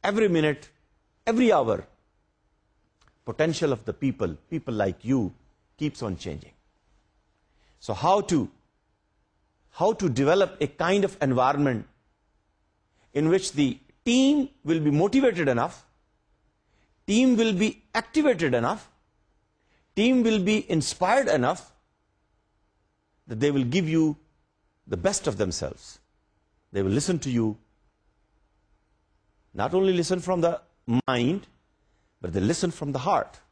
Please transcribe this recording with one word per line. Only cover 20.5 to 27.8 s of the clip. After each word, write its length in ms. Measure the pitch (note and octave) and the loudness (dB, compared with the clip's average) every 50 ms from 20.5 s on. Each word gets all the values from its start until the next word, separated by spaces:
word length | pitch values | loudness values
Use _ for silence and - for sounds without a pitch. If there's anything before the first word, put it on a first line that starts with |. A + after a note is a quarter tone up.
| G#3+ G#3+ - - | 0 0 0 0
inspired 560 | F3 D#3+ C#3 - - - F3+ F#3 A3 C4+ C4+ - | -2 -2 -2 -2 -4 -4 0 2 2 2 2 2
enough 460 | - D3 B2 C3 F3+ F3+ - - _ _ _ _ _ _ _ _ _ _ _ _ _ _ _ _ _ _ _ _ _ _ _ _ _ _ _ _ _ _ _ - | 0 0 0 0 -2 -4 -8 -20 _ _ _ _ _ _ _ _ _ _ _ _ _ _ _ _ _ _ _ _ _ _ _ _ _ _ _ _ _ _ _ -12
that 140 | B2 G#2+ | -6 0
they 100 | C3 D3 | 0 0
will 140 | C#3+ C#3 B2+ | 2 2 0
give 240 | A#2+ B2+ F#3+ F3+ D#3 | 0 0 0 0 2
you 260 | D#3+ E3 D#3+ D#3 D3 - _ _ _ _ _ _ _ _ _ _ _ _ _ - | 2 2 2 2 0 -4 _ _ _ _ _ _ _ _ _ _ _ _ _ -10
the 80 | G2+ | -10
best 320 | F#2 E2+ F#3+ G3+ - - D#3 | -4 -2 -2 -2 -2 -4 -4
of 100 | A2+ G2 | -2 -2
themselves. 640 | G#2+ F#2 E2+ - - C2+ - - - - - - _ _ _ _ _ _ _ _ _ _ _ _ _ _ | -2 -4 -4 -6 -8 -10 -10 -12 -20 -20 -20 -20 _ _ _ _ _ _ _ _ _ _ _ _ _ _
They 100 | - G2+ | -4 -2
will 100 | G2 F#2+ | 0 0
listen 280 | G2 C3 C#3+ - F3+ E3 | 0 0 0 -2 -4 -4
to 100 | - C#3+ | -4 -2
you. 280 | B2 A#2 A2+ A2 G#2+ - _ _ _ _ | -2 -2 -2 -2 -4 -8 _ _ _ _